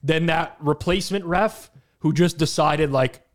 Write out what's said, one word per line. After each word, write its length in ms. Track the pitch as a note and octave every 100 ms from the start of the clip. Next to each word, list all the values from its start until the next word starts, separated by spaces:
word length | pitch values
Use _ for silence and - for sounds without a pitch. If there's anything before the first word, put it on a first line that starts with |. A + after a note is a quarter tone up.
than 260 | C#3 D#3+ E3
that 280 | D#3+ D#3+ -
replacement 640 | D3 D3+ - F#3 F#3 G3 E3+
ref 440 | F3+ G#3+ - - - _ _
who 120 | D#3
just 280 | C#3+ F3 -
decided, 520 | D#3 - D3+ D3+ D3+
like, 300 | C3+ C3 - _